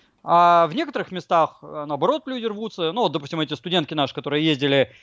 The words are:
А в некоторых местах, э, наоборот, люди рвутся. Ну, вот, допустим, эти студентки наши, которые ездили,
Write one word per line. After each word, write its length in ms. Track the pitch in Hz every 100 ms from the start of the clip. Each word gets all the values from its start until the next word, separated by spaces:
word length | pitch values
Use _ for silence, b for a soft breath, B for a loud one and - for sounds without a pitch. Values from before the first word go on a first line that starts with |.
| b _
А 420 | - 170 175 175 165
в 80 | 185
некоторых 360 | 330 240 185
местах, 480 | 185 - 170 151 -
э, 240 | 147 151 147
наоборот, 360 | 147 175 302 -
люди 180 | 254 226
рвутся. 480 | 208 220 - 165
Ну, 80 | 196
вот, 100 | 208
допустим, 300 | 151 143 165
эти 120 | 151 147
студентки 380 | 185 180 147
наши, 200 | 156 135 -
которые 300 | 143 147 160
ездили, 460 | 143 139 139 123 b